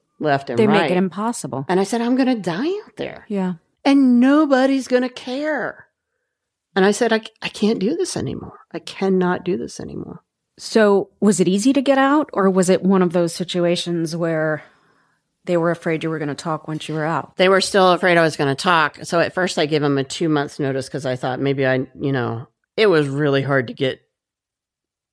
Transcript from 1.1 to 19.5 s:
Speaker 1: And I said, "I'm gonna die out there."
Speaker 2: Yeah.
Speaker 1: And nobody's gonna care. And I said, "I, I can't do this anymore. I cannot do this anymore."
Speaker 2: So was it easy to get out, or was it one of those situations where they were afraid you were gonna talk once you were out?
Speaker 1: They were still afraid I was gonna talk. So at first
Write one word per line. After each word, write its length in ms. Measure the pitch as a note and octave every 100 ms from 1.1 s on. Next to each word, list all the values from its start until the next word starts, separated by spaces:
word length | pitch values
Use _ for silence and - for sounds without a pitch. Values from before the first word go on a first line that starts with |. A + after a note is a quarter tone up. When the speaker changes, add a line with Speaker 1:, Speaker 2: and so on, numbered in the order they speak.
| F3 A3 A#3+ C#3 B2 C#3
Speaker 1:
And 120 | F#3
I 40 |
said, 160 | F#3+ A#3
"I'm 140 | A#3
gonna 220 | B3+ B3+ A#3+
die 320 | F3+ E3+ D4+ G4+
out 120 | - -
there." 280 | - - -
Speaker 2:
Yeah. 260 | G3+ F#3 E3+ _ _
Speaker 1:
And 360 | C#4 C#4 C4 A#3+
nobody's 640 | B3+ D4 D4+ C4 C4+ C4+ A#3+
gonna 220 | B3 B3+
care. 800 | B3 B3+ C4 D4+ C#4+ D#3+ - _ _ _ _ _ _ _ _ _ G3
And 80 |
I 80 | G3
said, 200 | G3+ A#3
"I, 100 | A3 A3 _
I 60 | F3
can't 300 | - G#3 A#3+
do 160 | F#3+ F4
this 200 | F4 -
anymore. 440 | C3 - - - _
I 80 | E3
cannot 640 | - - F#3+ F#3 F3+ F3+
do 120 | - G#3+
this 240 | - -
anymore." 420 | - - - - _ _ _ _
Speaker 2:
So 500 | - A3 G#3 G3 - _
was 200 | G3+ F3
it 80 | F3
easy 240 | G3 B3
to 80 | C#4
get 140 | C4+ C4+
out, 300 | C4+ D4+ -
or 160 | - F#3+
was 180 | F#3 F3+
it 120 | F#3
one 180 | F#3 F#3+
of 100 | F3
those 200 | F3 E3+
situations 800 | - F3 F3+ F3 F3 F3 E3+ E3
where 480 | E3 E3 D#3+ D#3 D3+ - _ _ _ _ _ _ _ -
they 100 | F3
were 140 | E3+
afraid 340 | E3 F3 D#3+
you 60 | D#3+
were 80 | D#3+
gonna 160 | D3
talk 340 | C#3+ E3+ D#3 -
once 180 | D#3 -
you 80 |
were 120 | D#3 D3+
out? 280 | D#3 - -
Speaker 1:
They 120 | F#3
were 140 | F#3+
still 300 | G3+ G3+ F#3
afraid 260 | E3+ F#3 E3+
I 40 |
was 140 | D#3+ C#3+
gonna 180 | C#3+
talk. 440 | C3+ F#3+ E3+ D3 -
So 160 | - E3+
at 120 | D3+
first 260 | - F#3